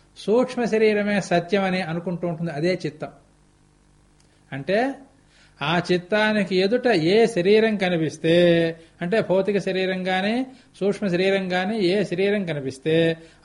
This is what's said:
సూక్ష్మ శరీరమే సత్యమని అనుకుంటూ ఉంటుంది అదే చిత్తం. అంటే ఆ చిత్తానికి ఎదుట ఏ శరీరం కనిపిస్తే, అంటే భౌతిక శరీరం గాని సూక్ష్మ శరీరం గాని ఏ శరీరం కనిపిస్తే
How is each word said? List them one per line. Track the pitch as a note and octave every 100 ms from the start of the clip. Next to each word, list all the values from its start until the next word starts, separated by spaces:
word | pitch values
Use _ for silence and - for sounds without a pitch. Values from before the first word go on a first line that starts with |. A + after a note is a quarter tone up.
| _ -
సూక్ష్మ | - A3+ B3+ B3
శరీరమే | A3+ A3 G#3+ G#3 G#3 G#3
సత్యమని | F#3 F3 E3+ G3+ F#3+ F#3
అనుకుంటూ | E3+ E3+ E3+ E3+ F3
ఉంటుంది | D#3+ E3+
అదే | C#3+ E3+ F3+ D#3
చిత్తం. | - D3 - _ _ _ _ _ _ _ _ _ _ _ _ _
అంటే | C#3 C3+ G3+ C4 C4+ - _ _ _ _ _
ఆ | C#3+ F3 F3
చిత్తానికి | F3+ F3+ G#3+ G#3+ G#3+ F#3+ F#3
ఎదుట | F#3+ B3 B3
ఏ | G3 D#3 G#3 A3+
శరీరం | F3 F3+ G#3+ A3 G3+
కనిపిస్తే, | F#3 E3+ D#3+ D#3 D#3+ E3+ F3 E3+ E3 E3 - _
అంటే | F3 A3
భౌతిక | - F#3 F#3+ G3+
శరీరం | F#3+ F#3 F#3 F#3 F#3
గాని | F#3 G3+ A#3+ C4 - _ -
సూక్ష్మ | F#3+ - G#3
శరీరం | F3 F#3+ G3 F#3+
గాని | F3+ F#3+ A3+
ఏ | F3 G3+
శరీరం | F#3 F3 G3+ G#3 F3
కనిపిస్తే | D3 C3 C3+ D#3+ D#3+ E3 E3 - -